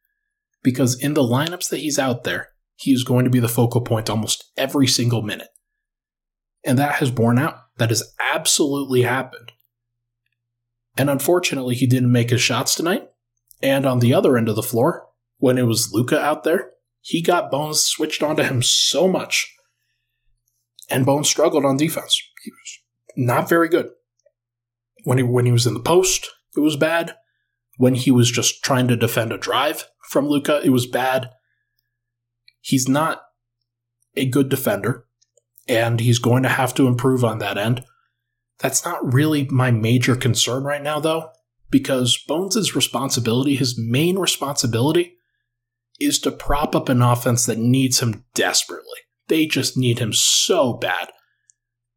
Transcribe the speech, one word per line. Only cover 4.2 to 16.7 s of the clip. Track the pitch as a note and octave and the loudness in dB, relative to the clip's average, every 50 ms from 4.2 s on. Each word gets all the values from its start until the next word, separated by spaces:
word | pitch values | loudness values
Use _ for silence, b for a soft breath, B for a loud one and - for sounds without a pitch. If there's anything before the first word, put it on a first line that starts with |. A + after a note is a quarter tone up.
| G#2+ - - - - _ - | -2 -4 -6 -8 -10 _ -6
every | - C4+ C4 - C#3+ C3+ | -6 -4 -2 2 2 2
single | B2 - - A#2+ A#2+ A#2+ A2 | 2 2 0 0 0 0 -2
minute. | G#2 G#2 - - - - _ _ _ _ _ _ _ _ _ _ _ _ _ _ _ _ _ _ _ _ _ _ - | -4 -4 -8 -10 -12 -20 _ _ _ _ _ _ _ _ _ _ _ _ _ _ _ _ _ _ _ _ _ _ -4
And | D3+ B2+ C3+ | -2 0 0
that | C#3+ D3 C#3+ | 0 0 -2
has | - D3+ B2+ | -2 -2 -2
borne | A#2+ A2+ A2+ A#2 A#2+ B2+ | 0 2 2 2 2 2
out. | D#3 E3 - - _ _ _ | 0 -2 -6 -10 _ _ _
That | - A#2 A2+ | -4 -2 -2
has | A2 - - - _ - B2+ B2+ | -2 -2 -4 -8 _ -6 -4 -2
absolutely | D3+ E3+ D#3+ - - - D#3+ C#3 C#3 C#3+ C#3 C3 B2+ A#2+ | -2 -2 -2 0 0 0 0 0 0 -4 -2 0 2 2
happened. | A2+ A#2 B2 C#3 - - - - - - _ _ _ _ _ _ _ _ _ _ _ _ _ _ _ _ _ _ _ _ _ _ _ _ _ _ _ _ - | 2 2 0 -4 -6 -8 -14 -20 -20 -20 _ _ _ _ _ _ _ _ _ _ _ _ _ _ _ _ _ _ _ _ _ _ _ _ _ _ _ _ -4
And | - D3 C#3+ | -2 -2 -2
unfortunately, | C#3 C3 - F#3 F3+ F3+ F3+ - D#3 C3+ B2+ B2 A#2+ | -2 -2 0 2 2 2 0 -2 -4 -4 -4 -4 -2
he | B2 C3+ | 0 2
didn't | A#2+ B2+ B2+ B2+ B2 | 2 2 2 4 4
make | B2 A#2+ A#2 A#2+ | 4 2 2 2
his | A#2+ - | 0 0
shots | - - A#2+ A2 - - - | 0 0 -2 -2 -2 -2 -2
tonight. | - - B3 G#3 C#4 - - _ _ _ _ _ _ _ _ _ - | -2 -2 -2 -2 -2 -4 -10 _ _ _ _ _ _ _ _ _ -4
And | - C3+ C#3 C#3 C3+ | 0 0 0 2 2
on | C3 B2+ B2 | 0 2 2
the | A#2 A#2 C#3+ | 4 4 4
other | F#3 G#3 D#3 B2+ A#2 | 4 4 4 4 4
end | A2+ A2+ | 2 0
of | G#2 | -2
the | A2 | -2
floor, | - - A#2+ A2+ B2+ E3+ - - - _ _ _ _ _ _ | -4 -2 0 0 0 0 0 -4 -12 _ _ _ _ _ _
when | - C#3 B2+ B2+ B2+ | 0 2 2 2 4
it | B2 | 2
was | A#2 A2 - - G2 | 2 0 0 -2 -2
Luka | - A2+ B2 - D#3+ C#3+ | -2 -2 0 0 0 0
out | C#3+ D3 D3+ D3+ - | 0 0 -2 -2 0
there, | D#4 E4+ G3+ - - | 0 0 0 -2 -6